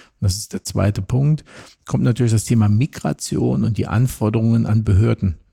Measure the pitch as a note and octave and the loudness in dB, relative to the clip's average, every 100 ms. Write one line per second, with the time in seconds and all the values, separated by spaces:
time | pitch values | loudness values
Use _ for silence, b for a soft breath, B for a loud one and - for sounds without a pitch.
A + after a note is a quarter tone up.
0 | B - G2 F#2 - G2 - G#2 F#2+ G#2 | B -4 -2 -2 -6 -12 -8 -2 0 -2
1 | G2 B2+ C#3+ D3+ - B B B - - | -2 0 2 0 -4 B B B -6 -2
2 | B2 A2+ A#2+ A2 - A#2+ G#2 G#2 C#3+ - | 0 2 2 0 2 2 4 2 0 -4
3 | - C#3+ - B2 A#2+ C3 A2 G#2 G#2+ G#2+ | -6 -6 -6 -2 -2 0 -2 -2 -2 0
4 | B2+ - G#2+ A2+ A2+ A2+ A2+ A2 A2 G2 | -2 -2 -2 0 2 2 2 0 2 4
5 | A2+ A2+ F#2+ D#2+ _ | 4 2 -2 -4 _